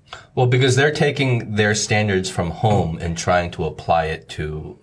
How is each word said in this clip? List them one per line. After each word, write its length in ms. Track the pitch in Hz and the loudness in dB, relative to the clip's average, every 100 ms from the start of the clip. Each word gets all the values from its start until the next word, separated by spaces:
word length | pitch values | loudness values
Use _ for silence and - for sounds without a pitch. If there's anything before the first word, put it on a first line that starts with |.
| - - - 131 | -20 -20 -8 0
Well, 100 | 123 | 2
because 300 | 127 131 127 | 4 4 4
they're 160 | 147 | 2
taking 640 | 151 147 139 131 117 104 104 | 2 0 2 0 0 -2 0
their 180 | 104 | 2
standards 560 | 107 - 107 107 92 92 | 2 0 0 2 0 -2
from 220 | - 85 | -4 -4
home 480 | 80 110 101 82 82 | 0 2 2 0 -2
and 160 | 85 82 | -6 -4
trying 320 | - 90 87 | 0 0 0
to 140 | - 80 | -4 -6
apply 400 | - - 82 80 | -4 0 0 0
it 240 | 78 - | -6 -10
to 480 | - 76 78 78 - | -8 -8 -8 -12 -14